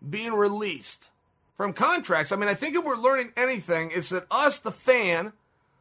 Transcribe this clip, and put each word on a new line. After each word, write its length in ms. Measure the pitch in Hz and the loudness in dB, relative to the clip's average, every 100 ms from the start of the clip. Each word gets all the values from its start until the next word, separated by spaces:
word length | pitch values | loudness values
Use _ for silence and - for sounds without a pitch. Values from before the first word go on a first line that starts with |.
| 143 | -10
being 240 | 202 226 | -6 -2
released 760 | 220 208 208 208 143 - - - _ _ _ _ _ | 2 2 2 -6 -6 -12 -18 -20 _ _ _ _ _
from 160 | 202 | -6
contracts. 580 | 170 269 349 - 165 151 | 2 2 2 2 0 2
I 40 | 196 | 0
mean, 120 | 208 | 0
I 60 | |
think 200 | 196 302 | 0 0
if 80 | 311 | -2
we're 140 | 320 247 | 0 2
learning 380 | 247 269 240 - | 2 2 -2 -2
anything, 560 | 254 247 175 165 165 | -2 -2 -2 -2 -2
it's 140 | 165 175 | -6 -4
that 180 | 185 175 | -6 -2
us, 300 | 233 294 - | 0 2 -2
the 140 | 220 | -8
fan, 600 | - - 254 196 170 202 - _ _ _ _ | -4 2 4 4 0 -2 -10 _ _ _ _